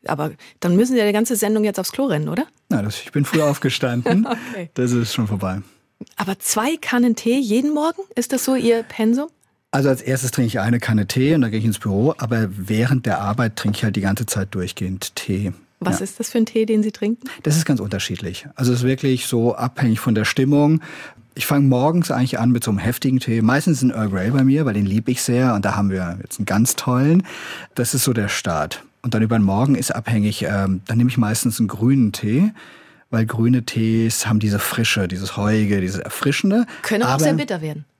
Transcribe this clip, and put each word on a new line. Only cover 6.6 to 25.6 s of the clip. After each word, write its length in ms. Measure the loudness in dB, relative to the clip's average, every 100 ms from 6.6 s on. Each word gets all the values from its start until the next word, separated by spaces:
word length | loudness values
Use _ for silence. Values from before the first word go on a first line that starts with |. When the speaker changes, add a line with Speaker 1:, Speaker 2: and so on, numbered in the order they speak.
| 0 -2
Speaker 1:
Kannen 380 | -2 2 2
Tee 240 | 2 0 0
jeden 340 | 2 0 2
Morgen? 300 | 0 -2 -4 -8
Ist 180 | -6 -4
das 140 | -2
so 80 | 0
Ihr 280 | 2 2 2
Pensum? 460 | -2 0 2 2 -2 _ _ _ _
Speaker 2:
Also 180 | 0 2
als 140 | 2
erstes 260 | 0 -2 -2
trinke 180 | 0 0
ich 100 | 0
eine 200 | 0 0
Kanne 280 | 2 0 0
Tee 260 | 0 2
und 80 | 2
dann 80 | 2
gehe 100 | 0
ich 60 |
ins 140 | -2 -2
Büro. 340 | -2 2 0 0
Aber 280 | -2 0 -2
während 560 | -4 -2 0 2 0 0
der 140 | -2
Arbeit 340 | -2 -2 -2
trinke 220 | -2 -4 -2
ich 40 |
halt 120 | -2
die 60 | 0
ganze 260 | -2 -2 -2
Zeit 260 | -4 -4
durchgehend 640 | -6 -6 -6 -8 -6 -10
Tee. 360 | -10 -4 -2 -2 -6 _ _
Speaker 1:
Was 200 | -4 -4
Speaker 2:
Ja. 40 |
Speaker 1:
ist 160 | -6 -8
das 100 | -4
für 80 | 0
ein 80 |
Tee, 200 | 0 2 2
den 160 | 2
Sie 80 | 0
trinken? 360 | -2 -2 -2 -8 -6
Speaker 2:
Das 160 | 0 0
ist 80 |
ganz 140 | 2 0
unterschiedlich. 680 | 0 -4 -4 -6 -8 -10 -14
Also 160 | 0 2
es 80 | 2
ist 60 |
wirklich 400 | 2 2 0 0
so 300 | 0 2 2
abhängig 440 | 0 -4 0 2 2
von 140 | 2
der 120 | 2
Stimmung. 560 | 2 2 2 4 4 2 0 -18 -18 -20 _
Ich 100 | -10 0
fange 180 | 2 4
morgens 440 | 4 4 2 0
eigentlich 260 | 0 0 2
an 140 | 2
mit 120 | 2
so 60 | 0
einem 80 | 0
heftigen 420 | -2 -2 0 0
Tee. 220 | 0 2
Meistens 400 | 4 2 2 2
ein 80 | 2
Earl 200 | 0 -2
Grey 200 | -2 0
bei 140 | 2
mir, 220 | 4 4
weil 100 | 2
den 100 | 0
lieb 220 | 2 0 0
ich 120 | -2
sehr. 320 | 0 2 2
Und 100 | 2